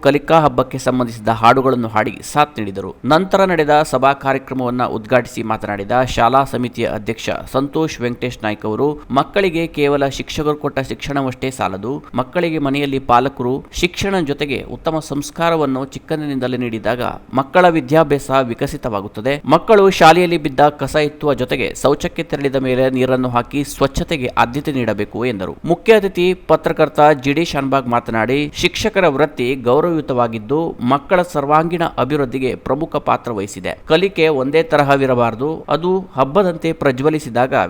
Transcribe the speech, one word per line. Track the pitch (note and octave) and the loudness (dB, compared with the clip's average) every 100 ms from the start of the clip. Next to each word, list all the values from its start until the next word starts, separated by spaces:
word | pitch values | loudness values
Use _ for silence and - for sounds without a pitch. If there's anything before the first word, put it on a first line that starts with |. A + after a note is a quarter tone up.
ಕಲಿಕಾ | C#3 C#3+ - D#3+ | 2 2 4 4
ಹಬ್ಬಕ್ಕೆ | D3 B2 B2+ C3 | 4 2 -2 -4
ಸಂಬಂಧಿಸಿದ | B2+ B2+ A#2+ A2+ G#2+ A2 | -2 -2 -2 -4 -2 4
ಹಾಡುಗಳನ್ನು | A2+ C3+ C3 B2 A2+ | 4 6 4 0 0
ಹಾಡಿ | A2 G#2+ G2 - | -2 -2 -4 -4
ಸಾಥ್ | D3 D3 - | -2 -2 -2
ನೀಡಿದರು. | G2+ G2 F#2+ - A#2+ | -8 -8 -10 -8 0
ನಂತರ | D#3 F#3 F#3+ F#3+ | 2 2 2 2
ನಡೆದ | E3 D3 D3 D#3 | 2 4 2 2
ಸಭಾ | B2+ C3+ C#3 | 2 2 2
ಕಾರ್ಯಕ್ರಮವನ್ನ | C3+ C3+ - C3 B2 B2 A#2+ A2+ | -2 -2 -4 -6 -4 -2 -2 -4
ಉದ್ಘಾಟಿಸಿ | G#2 B2 A#2+ - A2 | 0 0 0 -6 -4
ಮಾತನಾಡಿದ | A2 G#2 G2+ G2+ B2 B2 | -4 -4 -6 -2 0 0
ಶಾಲಾ | - A#2 C3 C#3 | 2 2 4 2
ಸಮಿತಿಯ | A#2 B2 - A2+ G#2 | -2 -6 -4 -4 -4
ಅಧ್ಯಕ್ಷ | G#2 A2 - F2 - | -6 -6 -6 -6 -4
ಸಂತೋಷ್ | C3+ C#3 D#3 D#3+ - | -2 -2 -2 -4 -4
ವೆಂಕಟೇಶ್ | A#2+ A#2+ B2+ B2 | -6 -4 -8 -6
ನಾಯ್ಕ್ | G#2+ G#2 G#2+ | -6 -6 -4
ಅವರು, | G#2+ C#3+ D3 - B2+ | -2 -2 -4 -4 -2
ಮಕ್ಕಳಿಗೆ | D3+ G#3 G3 D#3+ E3 D3+ | 0 0 0 -2 -4 0
ಕೇವಲ | C#3+ C#3+ C#3 C3 | 0 2 0 -2
ಶಿಕ್ಷಕರು | C3 - D3+ D3+ | -8 -4 -2 -2
ಕೊಟ್ಟ | D3 C3+ B2+ | -4 -6 -6
ಶಿಕ್ಷಣವಷ್ಟೇ | - - C#3+ C3 B2 C3 - | -8 -6 -4 -4 -4 -8 -4
ಸಾಲದು, | F#2+ F#2+ A2 C#3+ - A#2+ | -4 -4 -6 -8 -6 -6
ಮಕ್ಕಳಿಗೆ | B2+ F3+ E3+ D#3 C#3 | -4 -2 -2 0 -2
ಮನೆಯಲ್ಲಿ | C#3 C#3+ C3+ B2 | 0 -2 -2 2
ಪಾಲಕರು | A#2+ C3+ C3+ B2 C3+ - - | 2 2 -2 -4 -4 -6 -4
ಶಿಕ್ಷಣ | F3 - G#3 F#3+ C#3+ | -4 -2 -2 -2 -2
ಜೊತೆಗೆ | C#3 D3+ A2+ - - | -4 -4 -4 -6 -8
ಉತ್ತಮ | E3 D#3+ - | -6 -4 -4
ಸಂಸ್ಕಾರವನ್ನು | C#3+ C#3+ - E3+ E3 C#3+ C3 C3+ - | -6 -8 -4 -2 0 0 -2 -6 -12
ಚಿಕ್ಕಂದಿನಿಂದಲೇ | - D#3+ D3 C3+ B2 B2 B2 | -8 -6 -4 -4 -4 -4 -4
ನೀಡಿದಾಗ | A2 G2 B2 A#2 - - B2+ | -4 -4 -4 -4 -8 -4 -4
ಮಕ್ಕಳ | C#3 F#3 F3+ E3 | 2 4 4 4
ವಿದ್ಯಾಭ್ಯಾಸ | B2 D#3 D3+ C#3+ - C3+ B2 | 2 2 2 0 0 0 0
ವಿಕಸಿತವಾಗುತ್ತದೆ. | A2+ C#3+ D3 B2+ G2+ G2+ - A#2 C#3+ B2+ D#3+ | -2 -6 -4 -6 -4 -6 -6 -4 -2 2 2
ಮಕ್ಕಳು | - G#3 F#3+ F#3 | 6 6 6 6
ಶಾಲೆಯಲ್ಲಿ | D#3+ E3+ F3 E3+ D3 | 6 6 4 0 -2
ಬಿದ್ದ | C3 D3 D3 | 2 2 2
ಕಸ | C3+ D#3 D3 | -2 0 -2
ಎತ್ತುವ | D3 D3+ C3 | -2 -2 0
ಜೊತೆಗೆ | - C#3 G2+ - | -2 -2 -4 -2
ಶೌಚಕ್ಕೆ | B2+ D#3 F3 - D#3+ | 0 0 -2 -6 -6
ತೆರಳಿದ | D3 C#3 C3 C3 | -4 -2 0 0
ಮೇಲೆ | B2+ C3 B2+ | 2 0 2
ನೀರನ್ನು | B2+ B2+ B2+ A#2+ | 0 0 0 -2
ಹಾಕಿ | A#2+ C#3+ C#3 | -2 -4 -6
ಸ್ವಚ್ಛತೆಗೆ | - C#3 - F3 D#3+ A#2+ - | -2 -2 0 -4 -4 -2 0
ಆದ್ಯತೆ | A#2 C3 D3+ C3+ | 0 0 -4 -2
ನೀಡಬೇಕು | A2+ G#2 G#2 G2+ B2+ | -2 -2 -4 -4 -4
ಎಂದರು. | G#2 F2+ - - | -4 -6 -6 -2
ಮುಖ್ಯ | E3+ - A3 | 0 4 4
ಅತಿಥಿ | F#3+ F#3 F3+ F#3 - | 4 2 0 0 2
ಪತ್ರಕರ್ತ | D#3 E3 D#3+ D3+ - D3+ D3+ | 2 2 0 0 4 4 4
ಜಿ | C3+ C#3+ | 2 0
ಡಿ | E3 | 0
ಶಾನ್ಭಾಗ್ | D3 C3+ C3+ A#2+ | -2 0 0 0
ಮಾತನಾಡಿ, | A#2+ A#2+ A2+ A2 C3+ D3 - | -2 0 -2 0 0 -2 -4
ಶಿಕ್ಷಕರ | F3+ - A3 G3+ F3 | -4 -2 -2 2 2
ವೃತ್ತಿ | C3+ D3+ - B2 C#3 A#2+ | 4 0 0 -4 -2 2
ಗೌರವಯುತವಾಗಿದ್ದು | C3+ E3+ E3 C#3 B2+ A#2+ A2+ G#2 D3 E3 - B2 | 2 2 0 -2 0 0 -2 -4 -2 -2 -4 0
ಮಕ್ಕಳ | C#3 - F3+ F3 | 0 2 0 0
ಸರ್ವಾಂಗೀಣ | D3+ C#3 D3+ E3 F3 E3+ - | -2 2 2 2 -2 -2 -2
ಅಭಿವೃದ್ಧಿಗೆ | B2+ D3 C3 C3 B2+ - - | -2 0 -2 -2 -4 -4 -4
ಪ್ರಮುಖ | C3+ D#3+ D3 - | -4 -4 -4 -2
ಪಾತ್ರ | A#2+ B2 A2 | -2 -2 -6
ವಹಿಸಿದೆ. | G2+ - F#2 - - | -6 -8 -8 -8 0
ಕಲಿಕೆ | D#3+ G3 F#3+ D#3+ C#3+ | 2 2 2 2 2
ಒಂದೇ | B2+ D#3 D#3+ | 0 0 2
ತರಹವಿರಬಾರದು, | D3 C#3 C#3 C3+ B2 A#2 A2 C#3+ D#3+ - D3 | 2 4 4 4 2 2 0 -4 -6 -4 -2
ಅದು | F3+ F#3+ F#3 - | 0 -2 -2 -2
ಹಬ್ಬದಂತೆ | C3+ E3+ F#3 E3+ E3 D#3+ | 0 2 0 0 -4 -2
ಪ್ರಜ್ವಲಿಸಿದಾಗ | C#3+ B2+ D3 D#3 A#2+ A#2 C3 C3+ F2+ | 0 2 0 0 -2 0 0 2 0